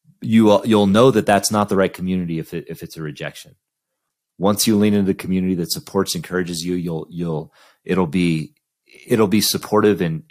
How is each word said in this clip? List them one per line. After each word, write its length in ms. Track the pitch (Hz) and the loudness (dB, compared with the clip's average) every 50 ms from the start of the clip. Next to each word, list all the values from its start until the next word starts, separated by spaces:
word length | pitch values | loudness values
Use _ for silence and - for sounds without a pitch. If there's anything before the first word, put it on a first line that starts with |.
| _ _ _ _ | _ _ _ _
you, 440 | - 120 110 113 110 107 101 98 - | -4 2 4 6 6 6 6 4 4
you'll 220 | 117 110 104 101 | 2 2 4 4
know 240 | 98 98 110 123 135 | 4 4 6 6 6
that 160 | 113 107 - | 4 4 2
that's 240 | 107 101 98 - - | 4 2 2 2 0
not 180 | 110 104 104 - | 0 -2 0 0
the 80 | 101 | 0
right 160 | 95 95 90 | 0 0 0
community 460 | - - 90 92 92 92 90 82 82 80 | -2 -6 -6 -4 -4 -4 -4 -4 -6 -8
if 160 | 78 - 87 | -8 -8 -10
it, 120 | 82 - - | -12 -10 -12
if 160 | 82 - 87 | -14 -14 -14
it's 120 | 80 - | -16 -14
a 60 | 82 | -14
rejection. 540 | 78 76 71 - 78 71 - - - 82 - _ _ _ _ _ _ _ _ _ _ _ _ _ _ _ _ | -12 -12 -12 -12 -12 -12 -12 -16 -20 -20 -20 _ _ _ _ _ _ _ _ _ _ _ _ _ _ _ _
Once 300 | - 87 101 104 104 - | -2 0 0 0 0 2
you 100 | 117 107 | 2 2
lean 180 | 101 104 107 101 | 4 4 2 2
into 120 | 101 98 | 2 2
the 80 | 95 95 | 0 -2
community 400 | - - 90 92 92 92 92 92 | -2 -4 -4 -2 -2 0 0 -2
that 160 | 85 85 - | -2 -2 -6
supports, 460 | - 85 - - - 98 92 - - | -6 -10 -10 -4 -2 -2 -2 -2 -4
encourages 480 | 87 78 - 90 92 92 85 87 80 82 | -8 -8 -4 -4 -4 -4 -4 -6 -8 -6
you, 100 | 90 90 | -6 -6
you'll, 320 | 90 82 87 82 80 80 - | -4 -4 -6 -6 -8 -10 -10
you'll, 440 | 85 85 87 82 80 76 71 - _ _ _ _ _ _ _ | -10 -8 -6 -4 -4 -6 -8 -10 _ _ _ _ _ _ _
it'll 240 | - 90 92 92 76 | -4 -2 -2 -2 -2
be, 440 | 69 90 87 85 80 78 76 - _ _ _ _ _ _ _ _ _ - - | 0 0 0 0 0 -2 -4 -8 _ _ _ _ _ _ _ _ _ -20 -4
it'll 220 | - 123 110 110 92 | -2 0 2 2 2
be 120 | 107 104 | 2 0
supportive 600 | - - - 95 - - 104 107 107 107 101 - | 0 0 -2 -4 -4 -2 0 2 4 4 2 2
and, 240 | 90 82 80 78 - _ | 0 -2 -4 -6 -10 _